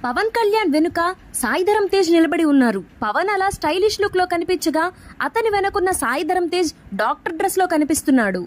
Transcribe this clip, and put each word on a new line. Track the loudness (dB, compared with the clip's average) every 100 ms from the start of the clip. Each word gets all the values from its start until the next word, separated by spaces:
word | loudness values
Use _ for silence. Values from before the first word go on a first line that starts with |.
పవన్ | -4 -2 -2 0
కళ్యాణ్ | 0 2 0
వెనుక | 2 0 0 -4 -4 -12 -6
సాయి | -2 0 2
ధరమ్ | 2 2
తేజ్ | 0 4 4
నిలబడి | 4 2 4
ఉన్నారు. | 4 4 0 -8 -8
పవన్ | -4 -2 -2 0
అలా | -2 -2
స్టైలిష్ | -2 0 0 0
లుక్లో | -2 0 0
కనిపించగా | -2 -2 -2 0 -2 -4 -6 -20 -8 -4
అతని | -2 0 0
వెనకున్న | 0 0 -2 -2
సాయి | -2 -2 -2
ధరమ్ | -2 0
తేజ్ | 0 -2 -4 -14 -4
డాక్టర్ | -2 -2 -6 -4
డ్రెస్లో | -2 0 0
కనిపిస్తున్నాడు. | 0 0 0 2 2 2 -2